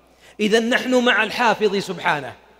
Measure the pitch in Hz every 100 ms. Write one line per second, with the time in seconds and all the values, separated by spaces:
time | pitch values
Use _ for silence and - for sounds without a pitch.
0 | _ _ - - 208 220 226 247 247 254
1 | 240 208 214 - 240 190 214 196 - 175
2 | 147 151 127 113 -